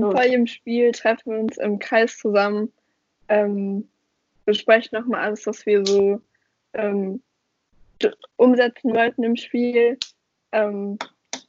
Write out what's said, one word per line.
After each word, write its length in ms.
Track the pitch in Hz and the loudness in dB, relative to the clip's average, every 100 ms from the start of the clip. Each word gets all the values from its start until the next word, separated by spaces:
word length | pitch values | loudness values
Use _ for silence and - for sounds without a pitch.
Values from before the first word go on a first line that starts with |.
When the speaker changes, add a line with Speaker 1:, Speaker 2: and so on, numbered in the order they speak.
Speaker 1:
So. 100 | 208 | 0
Speaker 2:
vor 140 | 247 | 2
jedem 220 | 247 254 233 | 2 2 0
Spiel 460 | - - 233 240 | -4 -4 2 2
treffen 400 | 233 220 226 - | 2 -2 -2 -4
wir 60 | 220 | -4
uns 180 | 220 - | -4 -4
im 220 | 214 202 | -4 -4
Kreis 400 | - 226 233 - | 0 2 2 -2
zusammen, 520 | 220 202 202 208 214 _ _ _ _ _ - | 0 0 0 -2 -6 _ _ _ _ _ -2
ähm, 600 | 214 208 202 196 196 - _ _ _ _ _ | 0 0 -2 -4 -6 -10 _ _ _ _ _
besprechen 540 | - 208 - 226 226 220 | -2 -2 4 4 2 -8
nochmal 220 | 240 214 | -4 -4
alles, 240 | 202 214 - | -4 -6 -8
was 180 | 220 | -8
wir 220 | - 208 196 | 0 2 4
so, 340 | 202 196 208 _ _ _ _ _ | 2 2 0 _ _ _ _ _
ähm, 480 | 220 208 202 190 202 _ _ _ _ _ _ _ - | -6 -4 -4 -4 -8 _ _ _ _ _ _ _ -4
d-, 100 | - - - - | -4 -4 -14 2
umsetzen 560 | 254 247 240 - 247 | 4 4 2 -2 -4
wollten 280 | 226 233 247 | 0 -2 -2
im 140 | 226 233 | -2 -2
Spiel. 600 | - 240 240 240 233 262 - _ _ _ _ | -4 -4 0 2 2 0 -10 _ _ _ _
Ähm, 460 | 220 208 208 202 208 - _ - - | -2 -2 -4 -8 -10 -12 _ -18 -18